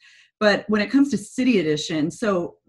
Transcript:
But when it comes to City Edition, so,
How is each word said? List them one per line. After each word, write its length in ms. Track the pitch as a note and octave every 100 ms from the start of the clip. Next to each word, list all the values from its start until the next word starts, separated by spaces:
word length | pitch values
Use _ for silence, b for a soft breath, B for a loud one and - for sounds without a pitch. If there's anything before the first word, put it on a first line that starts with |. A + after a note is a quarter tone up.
| b b b _
But 260 | G#3+ F#3+ -
when 140 | G#3
it 100 | G3+
comes 180 | C#4 C#4
to 60 | G3+
City 420 | - - B3+ G#3
Edition, 520 | D#3 D3+ - D#3 D#3+
so, 460 | - G#3+ F#3 E3+ -